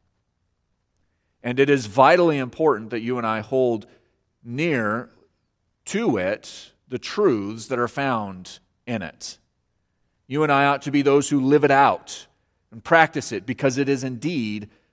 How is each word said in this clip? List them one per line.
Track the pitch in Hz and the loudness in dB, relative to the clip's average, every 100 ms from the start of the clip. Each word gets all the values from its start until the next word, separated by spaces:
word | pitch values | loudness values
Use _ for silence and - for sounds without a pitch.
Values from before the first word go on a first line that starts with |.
| _ _ _ _ _ _ _ _ _ _ _ _ _ _ | _ _ _ _ _ _ _ _ _ _ _ _ _ _
And | 120 127 | -4 0
it | 139 | 2
is | 143 107 | 2 2
vitally | 107 135 175 170 143 | 4 6 6 4 0
important | 127 - 160 107 110 | -4 -2 0 0 -4
that | 117 | -8
you | 117 127 | -4 -4
and | 113 | -2
I | 110 | -4
hold | 104 131 123 113 - _ _ _ _ _ | -2 0 0 -2 -8 _ _ _ _ _
near | 120 123 170 135 107 113 - _ _ _ _ _ _ _ - | -12 -6 -2 -2 -2 -4 -8 _ _ _ _ _ _ _ -8
to | 196 233 107 | -4 -2 -2
it | 92 107 - - - _ _ | -2 -6 -8 -18 -20 _ _
the | 127 | -12
truths | - - 202 113 98 113 110 | -8 0 2 2 -4 -10 -6
that | 123 | -4
are | 120 | -4
found | - 139 117 101 92 90 - _ _ - | -4 -4 -4 -6 -12 -18 -20 _ _ -8
in | 117 | -8
it. | 85 - - - _ _ _ _ _ _ _ _ - | -8 -12 -16 -18 _ _ _ _ _ _ _ _ -8
You | 139 | -2
and | 151 | 2
I | 139 139 | 4 2
ought | 139 | 0
to | 151 | -2
be | 143 | 0
those | 139 143 135 | 4 4 2
who | 147 | 0
live | 131 147 | 4 4
it | 143 | 6
out | 135 131 90 - - - _ _ _ _ | 6 4 2 -6 -18 -20 _ _ _ _
and | 113 | -16
practice | - 165 156 151 - | 2 4 4 0 -6
it | 104 107 | -6 -6
because | 120 143 127 | -2 -2 0
it | 139 | -2
is | 135 | -2
indeed | 131 123 143 170 110 107 104 _ _ | -4 -6 -4 -4 -4 -6 -10 _ _